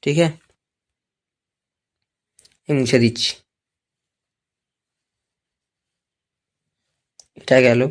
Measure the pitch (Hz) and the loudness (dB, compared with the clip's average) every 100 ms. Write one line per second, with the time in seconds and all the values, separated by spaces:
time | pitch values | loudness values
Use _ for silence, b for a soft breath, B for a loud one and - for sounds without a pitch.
0 | - 151 165 156 _ _ _ _ _ _ | -4 0 -2 -4 _ _ _ _ _ _
1 | _ _ _ _ _ _ _ _ _ _ | _ _ _ _ _ _ _ _ _ _
2 | _ _ _ _ _ _ - 143 123 123 | _ _ _ _ _ _ -6 -4 0 0
3 | 117 117 - - _ _ _ _ _ _ | 0 -2 -8 -10 _ _ _ _ _ _
4 | _ _ _ _ _ _ _ _ _ _ | _ _ _ _ _ _ _ _ _ _
5 | _ _ _ _ _ _ _ _ _ _ | _ _ _ _ _ _ _ _ _ _
6 | _ _ _ _ _ _ _ _ _ _ | _ _ _ _ _ _ _ _ _ _
7 | _ _ _ - - 131 127 120 135 | _ _ _ -20 0 2 4 2 -2